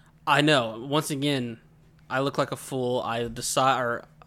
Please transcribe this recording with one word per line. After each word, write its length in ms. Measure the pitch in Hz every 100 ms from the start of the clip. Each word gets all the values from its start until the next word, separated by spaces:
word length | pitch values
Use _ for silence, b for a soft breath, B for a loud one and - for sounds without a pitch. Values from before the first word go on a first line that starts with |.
| B _ -
I 160 | 143
know. 420 | 147 147 117 110 135
Once 240 | 147 151
again, 500 | 143 143 139 120 113 _ _ _ _ _
I 100 | 131
look 160 | 139 139
like 160 | 135
a 40 | 131
fool. 440 | - 135 123 123
I 260 | 101 117 120
decide, 520 | 113 - - 131 127
or 240 | 120 120 - _